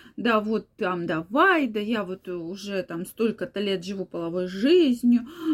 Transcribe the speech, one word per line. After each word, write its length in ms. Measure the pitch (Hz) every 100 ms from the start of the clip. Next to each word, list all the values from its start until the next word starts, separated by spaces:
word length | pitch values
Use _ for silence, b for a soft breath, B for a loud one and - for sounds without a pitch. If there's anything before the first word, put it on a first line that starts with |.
| B B
"Да 240 | 233 214
вот 260 | 214 214 - -
там 300 | 185 180 170
давай, 600 | 160 175 254 359 339 254
да 100 | 214
я 260 | 208 226
вот 220 | 185 190 -
уже 540 | 175 165 196 202 196
там 220 | 180 170
столько-то 560 | 185 - 220 202 180 202
лет 240 | 202 185
живу 220 | 180 202 180
половой 420 | 170 170 175 180
жизнью, 800 | 190 262 359 294 240 240 240 - 339 320